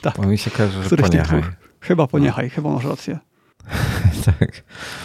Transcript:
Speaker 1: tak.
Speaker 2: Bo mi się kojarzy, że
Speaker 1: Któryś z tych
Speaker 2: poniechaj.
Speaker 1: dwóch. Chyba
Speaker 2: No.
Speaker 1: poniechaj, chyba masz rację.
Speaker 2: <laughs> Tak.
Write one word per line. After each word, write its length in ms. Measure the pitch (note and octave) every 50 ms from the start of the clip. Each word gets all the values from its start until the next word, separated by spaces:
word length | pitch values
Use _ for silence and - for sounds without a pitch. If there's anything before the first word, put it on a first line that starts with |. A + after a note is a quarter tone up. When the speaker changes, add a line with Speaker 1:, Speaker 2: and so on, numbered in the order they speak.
Speaker 1:
tak. 120 | - - - -
Speaker 2:
Bo 60 | G2+ F#2+
mi 100 | G2+ G#2
się 140 | - -
kojarzy, 300 | - - A2 G2+ F#2+ F#2+ F#2
że 20 |
Speaker 1:
Któryś 200 | F#2+ - D#3+ B2
z 40 | F#2+
tych 120 | E2+ E2
Speaker 2:
poniechaj. 200 | D#2+ D#2 D#2+ D#2
Speaker 1:
dwóch. 120 | D2+ F2 F2+ - _ - _ _
Chyba 240 | - - - E3+ D#3
Speaker 2:
No. 40 | B2+
Speaker 1:
poniechaj, 420 | - D3 C#3+ C#3 A#2 - - B2+
chyba 200 | - - D3 D3+ D3
masz 120 | C3+ B2
rację. 340 | C#3+ D3+ - - - E3+ D#3 - _ _ _ _ _ _ _ -
Speaker 2:
<laughs> 600 | - - - - - - - - - - - - - - -
Tak. 240 | - - - - - _ - - - - - - -